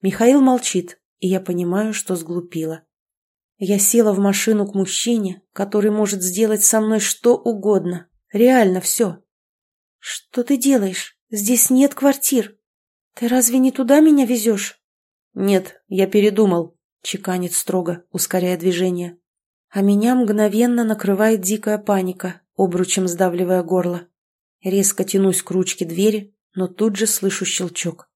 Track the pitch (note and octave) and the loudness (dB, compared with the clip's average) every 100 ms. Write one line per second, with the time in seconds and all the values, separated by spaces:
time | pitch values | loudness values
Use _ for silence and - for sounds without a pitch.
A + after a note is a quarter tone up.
0 | G3 - A#3 C#4+ C4 B3+ - F#3 F3 - | -2 2 4 6 4 2 0 -4 -6 -16
1 | _ _ F#3 F#3+ F#3+ F3 F3 F#3 G#3+ G#3 | _ _ -4 -2 -4 -4 -2 -2 -4 -6
2 | - F3+ D#3+ F3 F3 E3 D#3+ D#3+ _ _ | -6 -6 -4 -8 -8 -8 -8 -10 _ _
3 | _ _ _ _ _ _ F#3+ G3+ - A#3 | _ _ _ _ _ _ -2 0 2 4
4 | G#3+ G3 G3+ G3 - G#3+ G3+ G3 F#3+ - | 4 2 0 0 0 0 -2 -2 -4 -4
5 | A#3 A#3 G3 F#3 _ - G3 G#3 G#3 G#3+ | -2 -2 -4 -8 _ -10 -4 0 0 0
6 | G#3 G3+ F#3 F3+ A3 G#3+ G#3+ A3 G#3+ A3 | -2 -2 -6 -2 -2 2 2 2 0 -2
7 | G#3 - A#3+ A#3+ - G#3+ G3 G3 F3 F3 | -2 -2 2 2 0 -2 0 0 0 -8
8 | - _ _ G3+ A#3+ C4 G3+ F#3 - - | -12 _ _ 2 4 6 4 0 -4 -2
9 | G#3 E3 _ _ _ _ _ _ _ _ | -2 -4 _ _ _ _ _ _ _ _
10 | - - _ - A#3+ C#4 C4 C4 G3 F#3 | -14 -14 _ -6 -2 0 2 2 0 -6
11 | - _ _ G#3 G3+ A#3+ - B3+ C#4 C#4 | -12 _ _ -6 0 2 4 4 4 4
12 | C#4 C#4 - B3+ G3+ - _ _ _ _ | 0 2 0 -2 -2 -10 _ _ _ _
13 | _ - A#3 B3+ A#3 B3+ C4 C4 B3 C#4+ | _ -8 0 0 2 2 2 0 4 6
14 | D#4 D4 A#3+ A3 G#3+ G3+ - - _ _ | 6 6 4 0 0 -2 -4 -14 _ _
15 | _ _ _ - G3 G3 F#3 - _ F#3+ | _ _ _ -4 2 2 0 -18 _ -2
16 | F#3+ G#3 G3+ G3+ G#3 F3 E3+ _ _ _ | 2 4 2 4 2 2 -4 _ _ _
17 | - F#3+ - F3+ F3+ - - F#3 E3+ E3+ | -12 -10 -6 -4 -4 -6 -4 -4 -4 -8
18 | _ F#3 - F#3 F3+ F3+ F3 F3 F#3 F3 | _ -8 -4 -2 -2 0 -2 0 -2 -2
19 | F3 F3 _ _ _ _ _ G3+ G3 G3+ | -8 -12 _ _ _ _ _ 0 2 4
20 | A3+ B3+ A3+ G#3 G#3+ G#3 A#3+ A#3+ A3+ G#3+ | 2 2 0 2 0 2 2 2 0 -2
21 | G3 G3 A3 A3 F#3 G#3+ G#3+ G#3 G#3 G3+ | -2 2 2 2 -2 -4 -2 -4 -2 -2
22 | F#3 F#3 F#3 F3+ _ - F#3+ F3+ F3+ - | -2 -6 -10 -12 _ -2 -2 0 -2 -2
23 | F#3 E3+ F#3 F3 F3+ F#3 E3+ F#3 F3 F3 | -2 0 -2 0 0 0 0 -2 -2 -6
24 | - _ _ _ _ _ F#3+ G3 G3 - | -12 _ _ _ _ _ -4 0 0 -2
25 | F#3+ G3 F#3+ F#3 - F#3 F#3 - E3+ E3 | -2 2 2 0 -4 -4 -2 -4 -8 0
26 | G#3 G#3+ G3+ _ _ - F#3 F3+ A3 G3 | 0 0 -8 _ _ -6 -6 -2 -4 -2
27 | G#3+ - G3 F#3 F3+ - F3+ F3 E3+ E3 | -4 -2 -4 -4 -6 -6 -6 -6 -8 -10
28 | - | -20